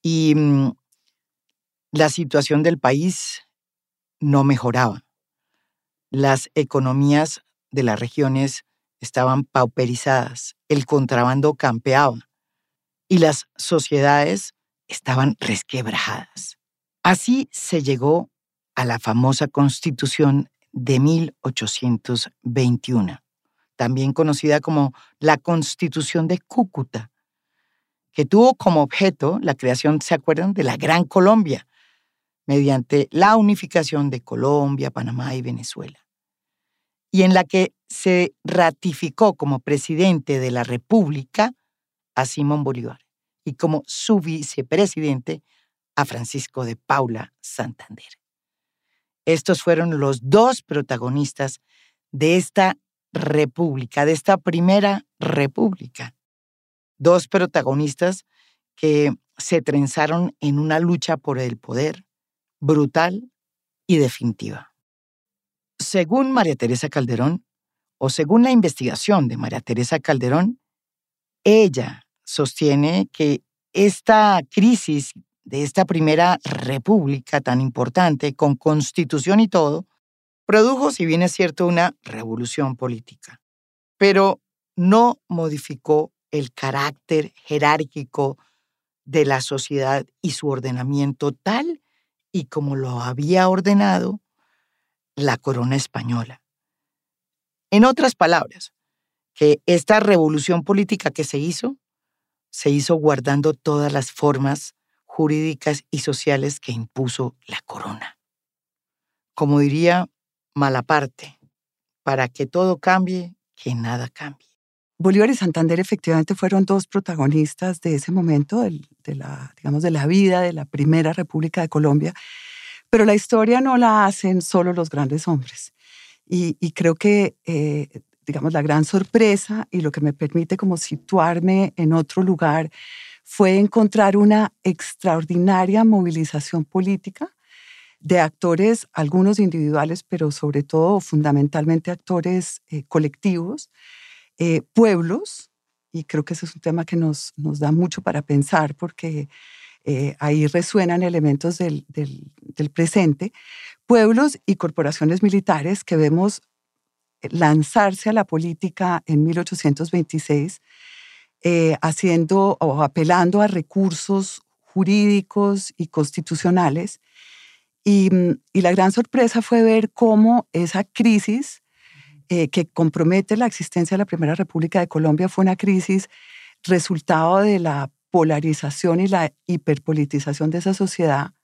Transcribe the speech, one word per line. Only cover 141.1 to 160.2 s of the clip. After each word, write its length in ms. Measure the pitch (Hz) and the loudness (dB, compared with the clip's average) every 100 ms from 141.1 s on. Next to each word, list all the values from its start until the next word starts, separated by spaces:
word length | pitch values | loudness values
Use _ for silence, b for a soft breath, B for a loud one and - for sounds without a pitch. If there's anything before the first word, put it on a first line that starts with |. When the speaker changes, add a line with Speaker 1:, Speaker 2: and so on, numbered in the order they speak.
| 151 147 143 143 156 151 165 175 | 0 2 2 0 0 0 -2 -2
Speaker 2:
actores, 720 | 175 - 180 180 185 175 - _ | -10 -4 -4 -2 -2 -4 -14 _
eh, 160 | 156 - | -12 -4
colectivos, 800 | 165 151 - 196 175 170 294 - B B B B B B _ | -2 -2 -2 -4 -2 -6 -10 -14 B B B B B B _
eh, 220 | 170 160 - | 0 0 0
pueblos, 800 | - 226 180 165 226 427 - - _ _ _ _ | 4 4 4 0 -4 -8 -16 -20 _ _ _ _
y 140 | 160 | -14
creo 180 | 156 156 | -6 -6
que 100 | 147 | -4
ese 120 | 170 | -8
es 100 | 165 | -10
un 60 | 160 | -8
tema 240 | 170 165 | -4 -4
que 100 | 165 | -2
nos, 380 | 170 160 147 - | -2 -2 -2 -10
nos 240 | - 151 147 | -8 -8 -2
da 120 | 147 | 0
mucho 300 | 160 175 - | 2 0 -4
para 200 | - 151 | -4 -4
pensar 520 | 143 143 139 170 147 | 0 0 2 0 0
porque, 540 | 147 170 - 165 151 143 B B B B B | -4 -10 -8 -8 -8 -10 B B B B B
eh, 320 | - 135 139 - | -6 -2 -4 -4
ahí 280 | 147 151 151 | 0 2 2
resuenan 560 | 175 175 214 175 175 | 0 0 0 2 0
elementos 540 | 180 170 151 139 170 - | 0 2 0 0 -2 -4
del, 280 | 160 147 - | -4 -4 -8
del, 420 | - 139 135 - _ | -8 -8 -10 -20 _
del 280 | - - 147 | -18 -6 -4
presente, 640 | 156 165 202 170 143 202 B B B B B | 0 0 4 2 0 -6 B B B B B
pueblos 540 | _ 240 220 226 294 - | _ 4 6 4 2 -2
y 100 | - | -4
corporaciones 640 | 196 165 160 143 156 156 185 | -2 -2 -2 -4 0 0 2
militares 640 | 208 196 196 160 156 202 | 2 2 0 0 0 -6
que 140 | - 165 | -2 2
vemos 440 | 151 165 196 - _ _ _ _ _ _ _ _ | 2 2 0 -4 _ _ _ _ _ _ _ _
lanzarse 880 | - 170 156 156 147 226 202 190 220 | -8 2 4 4 2 2 2 0 -2
a 40 | |
la 100 | 220 | 0
política 800 | 196 160 170 160 185 - 180 170 | 0 -4 -4 -6 -8 -4 -2 -2
en 180 | - 151 | 0 2
mil 120 | 160 170 | 2 0
ochocientos 520 | 175 180 147 139 165 | -4 -2 -2 -2 -2
veintiséis, 720 | 180 156 156 | -2 -2 -6